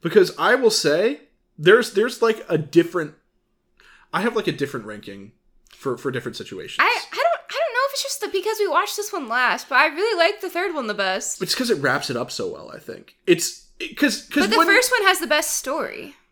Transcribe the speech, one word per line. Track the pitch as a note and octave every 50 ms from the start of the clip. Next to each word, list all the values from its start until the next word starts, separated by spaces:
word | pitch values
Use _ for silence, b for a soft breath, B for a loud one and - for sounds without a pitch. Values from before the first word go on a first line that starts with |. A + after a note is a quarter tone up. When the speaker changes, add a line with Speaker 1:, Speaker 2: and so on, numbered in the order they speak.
Speaker 1:
because | - E3+ - G#3+ F3+ - - -
I | D#3 F#3+ A#3
will | C4+ C4 A3
say, | G#3 - - D3+ D3 E3 G3+ A#3 C#4+ - - _ _ _ _ _ _ -
there's, | D3 F3 G#3 A#3+ G#3+ - -
there's, | G3 G#3+ B3+ - - A#3
like, | A3+ A3 A3+ - -
a | F3+ D#3
different, | D3+ - - E3+ E3 - - F3+ D#3 D3+ - _ _ _ _ _ _ _ _ _ _ _ _ b b b b b b b b
I | E3 F#3+
have, | A#3 A#3
like, | A3+ -
a | F3+ D3+
different | D#3 C#3+ - - B2+ G#2
ranking | G#2 G#2+ G#2 - - G2 G2 G2 G#2+ _ _ _ _ _ _ _ _
for, | - - - C#3 B2
for | A2+ - C#3+
different | B2+ B2+ A2+ - A#2+
situations. | - G#2+ - G2+ F#2 D#2 - - -
Speaker 2:
I, | -
I | - A#4+ G#4+ - - -
don't, | F#4+ C5+ E5+ E5+ - - -
I | -
don't | C5 E5 D#5+ A#4
know | B4 C5+
if | C#5 C#5
it's | - -
just | C5+ - -
the, | G#4+ -
because | - F#4+ F#4 G#4+ A4 G#4
we | G#4+ F#4
watched | D4 E4 G4 G#4 -
this | - G4+ G#4 -
one | F4+ C#4+ A3
last, | A3+ B3 B3+ A#3 A#3 B3+ - -
but | C4+
I | B3+ D4
really | D#4+ C#4+ D#4 G4 A4+ A4 F4
like | E4 F4 G#4 G#4
the | - F4+
third | - E4+ F4+ G4+ E4+
one | D4+ B3+
the | G#3+ G3+
best. | F#3 G3 F#3+ F#3+ F#3+ - - - - F#3+
Speaker 1:
It's | F3 -
'cause | - B3+ A#3
it | A3 D#3
wraps | C3+ C3+ B2+ C#3+ - -
it | B2+
up | A#2 B2+ -
so | - - G#2 F2+ D2+
well, | - - - -
I | -
think. | - - F2+ - - - _ _ _
It's, | - F3 E3 - - - - - _ _ _
it, | - - -
'cause, | - C#4+ C#4 - - - -
'cause | - C#4+ D4
Speaker 2:
But | -
the | - A4+
Speaker 1:
when | E4
Speaker 2:
first | F4 G4 A#4 B4 B4+
one | B4 A#4+ G4+
has | F#4+ F#4 F#4
the | D4+
best | A#3+ D4+ D4+ - - -
story. | - - C4 C#4 D#4+ A#3+ - - - E2 - C#4+ _ _ _